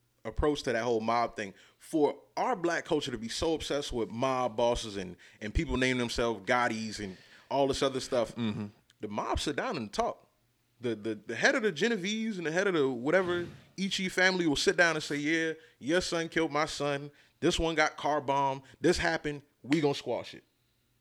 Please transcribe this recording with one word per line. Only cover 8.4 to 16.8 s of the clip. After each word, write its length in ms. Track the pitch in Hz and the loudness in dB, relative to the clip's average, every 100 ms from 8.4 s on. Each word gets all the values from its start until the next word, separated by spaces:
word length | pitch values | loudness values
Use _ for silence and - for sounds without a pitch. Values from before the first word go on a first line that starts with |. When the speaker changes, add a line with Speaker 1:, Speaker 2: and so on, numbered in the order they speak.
| 113 110 104 - _ - | -4 -4 -8 -12 _ -12
Speaker 1:
the 60 | - | -8
mob 300 | 113 220 - | -6 -2 -2
sit 160 | - 139 | -2 -4
down 200 | 240 165 | -4 -4
and 140 | 104 | -6
talk. 240 | - 233 - _ _ _ _ _ _ | -4 -4 -4 _ _ _ _ _ _
The, 140 | 120 107 | -4 -4
the, 220 | 110 107 - | -4 -6 -6
the 80 | 113 | 0
head 200 | 226 277 | 2 2
of 80 | |
the 80 | 214 | 0
Genovese 680 | 147 226 220 190 220 226 190 | 0 0 0 -2 -4 -4 -4
and 60 | 156 | -2
the 40 | |
head 160 | 170 202 | 0 2
of 60 | |
the 160 | 165 135 | 2 2
whatever 560 | 120 135 180 180 175 170 - - - | 0 2 2 2 -2 -6 -12 -16 -6
Ichi 320 | 190 - 185 | -4 -2 -2
family 380 | - 185 185 165 | 2 4 4 2
will 100 | 135 | 2
sit 180 | 202 175 | 2 4
down 200 | 170 156 | 4 2
and 80 | |
say, 120 | - 147 | -2 -4
"Yeah, 380 | 147 165 160 156 - - | 0 0 0 -4 -12 -10
your 220 | 117 180 | 0 0
son 260 | - 170 165 | 2 -2 -2
killed 240 | 170 160 | 0 0
my 140 | 147 156 | 0 -2
son. 440 | - | -2